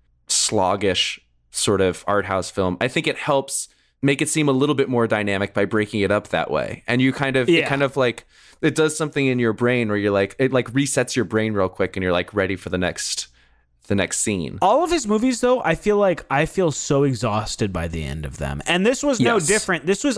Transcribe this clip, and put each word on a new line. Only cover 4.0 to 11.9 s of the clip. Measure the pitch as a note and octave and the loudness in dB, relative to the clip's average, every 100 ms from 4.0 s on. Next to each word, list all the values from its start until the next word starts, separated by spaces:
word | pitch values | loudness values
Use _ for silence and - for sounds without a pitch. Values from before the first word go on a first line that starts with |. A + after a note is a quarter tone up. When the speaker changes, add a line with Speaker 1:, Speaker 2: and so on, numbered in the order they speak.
Speaker 1:
make | C#3 C#3 | 0 0
it | D3+ | 0
seem | D#3 D3 | 0 2
a | |
little | C3 D3 | 2 2
bit | C#3+ C3 | 2 0
more | A#2+ A2+ | 2 2
dynamic | G#2+ G#2 G2 G2+ | 2 0 0 0
by | - G2+ | 0 0
breaking | G#2+ G#2 A2 | 0 0 0
it | F#2+ | 2
up | G#2 - | 0 0
that | E2 - | -2 0
way. | D2 A#1+ - - | -2 -4 -6 -4
And | B2 | 0
you | C3 | 0
kind | C3 C3+ C3 | 0 -2 0
of, | B2 | 2
Speaker 2:
Yeah. | E3 | 2
Speaker 1:
it | C#3 | 2
kind | C#3 | 0
of, | C#3 C#3+ | 0 0
like, | B2 - - _ - - | 0 -2 -10 _ -20 -4
it | D#3 | 0
does | D#3 D#3 D3+ | 2 0 0
something | D3+ D3 C3+ | -4 0 0
in | B2 | 2
your | A#2 | 2
brain | G2 A#2+ B2 A2 | 2 0 2 0
where | G#2 | 0
you're | G2+ | 2
like, | G2+ G2 - | 2 0 0
it, | C3 | 0
like, | B2+ A#2 | 2 0
resets | B2+ C#3 - A#2+ C3 | 0 0 0 0 0
your | F#2 | 0
brain | A2 A2 | 0 0
real | G#2 F#2 | 0 -2
quick | - F#2 | 0 -4